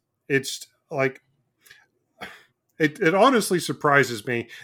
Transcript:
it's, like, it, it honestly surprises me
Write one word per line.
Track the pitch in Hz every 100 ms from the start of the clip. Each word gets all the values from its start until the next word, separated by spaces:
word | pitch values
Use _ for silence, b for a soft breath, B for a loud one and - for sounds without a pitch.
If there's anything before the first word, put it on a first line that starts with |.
| _ _ _
it's, | 135 135 - - _ _
like, | 151 135 - _ _ _ _ b b b _ _ _ B B B _ _ _
it, | 156 151
it | 160
honestly | 190 240 247 - 180
surprises | - 135 151 143 113 117 131
me | 117 113 B